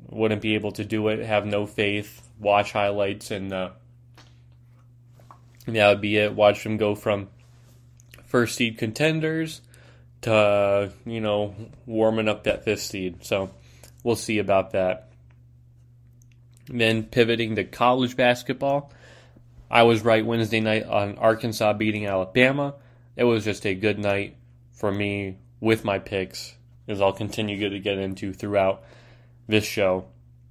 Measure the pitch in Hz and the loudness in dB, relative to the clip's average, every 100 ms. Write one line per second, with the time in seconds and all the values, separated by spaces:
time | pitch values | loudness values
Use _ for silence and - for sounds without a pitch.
0 | - 110 110 107 107 107 104 - 101 107 | -14 -2 0 0 0 -2 -2 -6 -4 -2
1 | 107 110 110 107 104 104 104 - 101 104 | 0 -2 0 0 0 -2 -4 -2 -2 -2
2 | 101 - - - 104 101 104 110 101 104 | -6 -16 -20 -6 2 2 2 0 -2 0
3 | 101 104 - 104 98 95 92 - - _ | -2 -4 -8 -8 -6 -6 -8 -10 -20 _
4 | _ - - - _ - _ _ _ - | _ -20 -20 -20 _ -20 _ _ _ -20
5 | _ - - - _ - - 113 104 101 | _ -20 -20 -20 _ -18 -6 4 4 4
6 | 104 104 104 107 104 101 107 107 107 104 | 2 0 0 4 4 4 0 -2 0 -2
7 | - 101 98 - - - - - _ - | -2 -2 -4 -16 -20 -20 -20 -20 _ -20
8 | - - - 123 117 - 117 110 113 110 | -20 -20 -2 0 0 0 -4 -2 -6 -2
9 | 156 160 156 160 160 - - - - - | 0 0 -2 -4 -6 -10 -20 -20 -20 -20
10 | - - - 110 104 101 101 101 101 95 | -20 -10 0 4 4 4 4 2 0 -6
11 | - 113 107 104 104 95 113 - - 110 | -10 -6 -2 -2 -2 -8 -16 -18 -6 2
12 | 110 110 107 101 - - - 101 - 101 | 2 4 0 0 -2 -2 -2 -2 -4 -6
13 | 92 87 - 101 95 - - - - - | -6 -8 -4 -4 -4 -10 -20 -20 -20 -8
14 | 120 113 - 107 98 95 92 98 92 92 | -4 -2 -2 -2 2 2 2 0 0 -2
15 | - _ - - - _ _ _ _ _ | -8 _ -20 -20 -20 _ _ _ _ _
16 | _ _ - _ _ _ - 123 113 113 | _ _ -20 _ _ _ -10 0 2 2
17 | 110 - 117 117 113 107 95 - 123 131 | 0 2 4 2 0 -2 -4 2 2 4
18 | 123 123 123 123 - 131 139 143 139 - | 0 2 2 2 -2 -4 -2 -2 -4 -16
19 | - - - - - - - 117 117 113 | -20 -20 -20 -20 -20 -20 0 6 6 6
20 | 113 110 110 117 110 110 110 110 - 107 | 4 2 2 -2 0 0 0 0 0 -2
21 | 101 101 113 110 120 107 107 104 107 104 | -2 0 2 2 -2 -2 0 0 0 -2
22 | 104 98 92 127 127 139 143 143 - _ | -2 -2 0 2 2 2 -4 -8 -18 _
23 | _ - 120 113 107 98 107 95 107 104 | _ -2 0 2 0 -4 -4 -2 -2 0
24 | 104 98 101 - - _ _ - 104 98 | 0 -2 -4 -12 -20 _ _ -6 -4 -2
25 | 101 101 98 92 - _ 107 113 110 98 | -4 -4 -6 -10 -18 _ 0 0 0 -4
26 | - 98 92 - - - _ _ - 101 | -4 -6 -6 -10 -18 -20 _ _ -10 0
27 | 98 95 104 - 107 98 101 98 101 98 | 0 0 -6 -6 -6 -4 -6 -4 -4 -4
28 | 95 95 101 92 104 101 95 95 - - | -4 -6 -10 -8 -4 0 2 0 -8 -20
29 | - - - _ - 107 104 - 98 92 | -20 -20 -20 _ -2 0 0 0 0 0
30 | - - - - - | -4 -18 -20 -20 -20